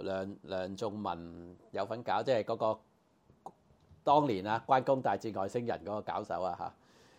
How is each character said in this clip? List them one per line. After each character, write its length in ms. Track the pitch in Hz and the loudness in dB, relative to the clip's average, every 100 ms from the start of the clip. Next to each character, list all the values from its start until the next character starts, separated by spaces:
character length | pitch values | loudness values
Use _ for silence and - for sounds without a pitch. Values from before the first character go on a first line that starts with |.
梁， 340 | 95 95 98 101 | -4 -4 -4 -8
梁 340 | 73 92 92 95 | -6 -4 -4 -4
仲 260 | 113 104 | -4 -4
文 540 | 98 85 85 85 87 92 - | -4 -6 -8 -14 -16 -18 -8
有 140 | - 101 | -4 -4
份 160 | 113 | -4
搞， 200 | 123 98 | 0 0
即 80 | 127 | 4
係 140 | 120 | 2
嗰 120 | 104 113 | 2 0
個， 220 | 110 107 _ _ _ _ _ - - - _ _ _ - | 2 0 _ _ _ _ _ -20 -20 -20 _ _ _ -4
當 220 | - 147 147 | 6 6 6
年 200 | 98 95 | 2 0
啊， 160 | 113 - | 0 4
關 160 | 131 | 4
公 160 | 127 135 | 4 2
大 160 | 113 101 | 2 0
戰 240 | 113 98 | -2 -4
外 80 | 98 | -2
星 180 | 123 117 | -2 -2
人 140 | 85 | -4
嗰 100 | 87 | -2
個 80 | 107 | -6
搞 200 | 95 87 | -2 -4
手 200 | 104 87 | -2 -2
啊， 120 | 90 87 | -2 -4
嚇。 160 | 87 - _ - - | -8 -12 _ -20 -20